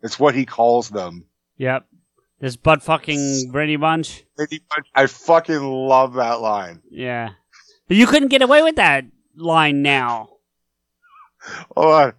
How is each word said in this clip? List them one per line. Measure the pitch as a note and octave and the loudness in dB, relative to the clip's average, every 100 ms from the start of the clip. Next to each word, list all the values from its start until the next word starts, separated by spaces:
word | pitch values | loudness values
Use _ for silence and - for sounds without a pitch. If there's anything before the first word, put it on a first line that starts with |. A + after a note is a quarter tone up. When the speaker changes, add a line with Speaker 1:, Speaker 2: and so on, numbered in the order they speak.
Speaker 1:
It's | A2+ - | -12 0
what | C#3+ C3 | 0 0
he | |
calls | C3 - A#2 A#2+ A2+ | -6 0 2 2 -2
them. | G#2 F2+ F2 _ _ _ _ | -10 -10 -14 _ _ _ _
Speaker 2:
Yep. | B2+ C3 _ _ _ _ _ _ | -6 -6 _ _ _ _ _ _
This | C3+ A#2+ | -12 -4
butt | D#3+ D3+ | 0 0
fucking | - D#3+ - D3 C#3 C3+ B2 | 0 -4 -4 -4 -4 -4 -6
Brady | C3 D3+ D3+ | -6 -4 -2
Bunch. | D#3 D#3+ D#3 - _ - | -2 -2 -6 -14 _ -10
Speaker 1:
Brady | D3+ D#3 _ | -10 -10 _
Bunch. | D3+ - | -10 -4
I | - C3+ | 0 0
fucking | - - E3 E3 D#3 | -2 2 2 2 -6
love | C#3 C3 C3 C3 C3 | -4 -6 2 2 2
that | B2 A#2 A#2 | -2 -4 -2
line. | A2 G#2 F2+ E2+ _ | -4 -4 -6 -16 _
Speaker 2:
Yeah. | - B2+ A#2+ A2+ F#2+ _ _ _ _ _ | -12 -8 -8 -10 -14 _ _ _ _ _
But | G3 | 4
you | A#3 | 6
couldn't | D4 C#4 | 4 2
get | C4+ | 2
away | B3+ D4 | 4 4
with | D#4+ D#4 | 4 2
that | F3 C#3 B2+ _ _ | 2 2 -4 _ _
line | _ E3 D#3+ D3+ C#3+ | _ 0 2 2 2
now. | C#3+ C#3 B2 A#2 G#2+ _ _ _ _ _ _ _ _ _ - _ - - E3+ | 0 0 -2 -6 -10 _ _ _ _ _ _ _ _ _ -20 _ -20 -18 -8
Speaker 1:
Hold | - D#3 | 0 4
on. | D#3 C#3 | 4 2